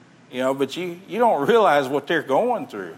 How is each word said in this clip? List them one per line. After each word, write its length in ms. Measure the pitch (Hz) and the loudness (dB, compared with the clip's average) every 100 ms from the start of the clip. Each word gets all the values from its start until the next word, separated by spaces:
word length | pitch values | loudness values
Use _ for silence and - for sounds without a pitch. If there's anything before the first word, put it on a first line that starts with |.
| - _ _ | -20 _ _
you 100 | 123 | -4
know, 120 | 131 | -2
but 220 | 139 131 156 | 0 -2 -4
you, 240 | 180 175 190 | -8 -10 -10
you 120 | 214 | 0
don't 280 | 240 165 156 | 2 2 2
realize 400 | 233 196 147 131 | 4 6 4 2
what 200 | 143 - | -4 -2
they're 140 | 165 | -4
going 460 | 131 135 233 226 139 | 0 0 0 -2 -6
through. 280 | 107 90 | -10 -12